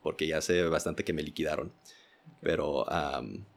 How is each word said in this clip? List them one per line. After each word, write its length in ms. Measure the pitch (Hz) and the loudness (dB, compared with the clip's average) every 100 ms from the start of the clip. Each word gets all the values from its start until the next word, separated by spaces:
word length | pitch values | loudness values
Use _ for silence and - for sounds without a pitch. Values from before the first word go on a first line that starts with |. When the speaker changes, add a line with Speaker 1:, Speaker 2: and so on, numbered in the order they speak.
Speaker 1:
porque 240 | - - 78 | -6 -2 0
ya 120 | 78 | 0
hace 240 | - 87 | 4 4
bastante 400 | 85 80 - 80 | 4 2 0 -2
que 100 | - | -2
me 80 | 78 | -2
liquidaron. 460 | 76 - 76 76 - | -2 -2 -2 -2 -4
Speaker 2:
Ok. 680 | - - - - _ - - | -10 -20 -20 -20 _ -20 -4
Speaker 1:
Pero, 480 | - 78 73 69 - | 0 2 2 0 0
am, 560 | 82 71 67 57 50 101 | 0 0 -2 -6 -10 -12